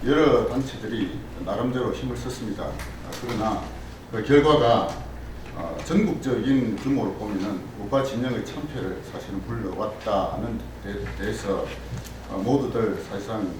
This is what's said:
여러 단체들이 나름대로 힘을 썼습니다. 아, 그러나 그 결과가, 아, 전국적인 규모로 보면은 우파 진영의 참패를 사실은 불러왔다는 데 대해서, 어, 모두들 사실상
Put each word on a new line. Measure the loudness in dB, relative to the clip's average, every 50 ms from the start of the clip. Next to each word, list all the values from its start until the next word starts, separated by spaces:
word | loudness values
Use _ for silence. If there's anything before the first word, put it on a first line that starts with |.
| 4
여러 | 6 6 8 8 8 8 6 6 4
단체들이 | 0 0 -2 -2 -6 -8 -6 -4 -2 -2 -2 -2 -2 -6 -8 -8 -8 -8 -4
나름대로 | -4 -2 0 0 0 0 0 0 0 -2
힘을 | -2 -4 -4 -4
썼습니다. | -4 -4 -6 -6 -6 -4 -6 -4 -4 -4
아, | -6 -6 -6 -8 -8 -10 -10 -10 -10 -8 -8 -6
그러나 | -4 -2 0 0 0 0 0 -4 -6 -10 -10 -12 -12 -12 -14 -14 -6
그 | -4 -4 2
결과가, | 8 8 8 10 10 8 8 8 8 6 6 4 2 -2 -6 -8 -8 -8 -10 -10 -10 -10 -10 -10 -10 -10
아, | -8 -8 -6 -6 -6 -4
전국적인 | 2 4 4 4 4 2 0 0 0 0 2 2 4 4 4 4 2 -2
규모로 | -2 0 0 2 2 2 0 -2
보면은 | -4 -6 -4 -2 -2 -2 -2 -4 -4 -6 -10 -10 -10
우파 | -6 0 2 2 2
진영의 | 2 0 -2 0 0 0 -2 -4
참패를 | -4 -6 -8 -8 -6 -6 -4 -4 -4 -4 -6 -8 -10 -10
사실은 | -10 -8 -6 -6 -6 -4
불러왔다는 | -4 -4 -4 -4 -4 -4 -2 -4 -4 -4 -4 -2 0 2 2 2 0 -2 -2 -4 -4 -4 -4 -6 -8 -12 -10 -8
데 | -6 -6 -6 -6 -6 -6
대해서, | -4 -4 -4 -4 -2 -2 -2 0 0 -2 -4 -6 -8 -8 -8 -8 -8 -8 -10 -12 -12 -10 -6
어, | -4 -2
모두들 | 2 4 4 4 4 2 0 2 2 2 0 -2 -4 -6
사실상 | -8 -8 -6 -4 -4 -2 -2 -4 -4 -6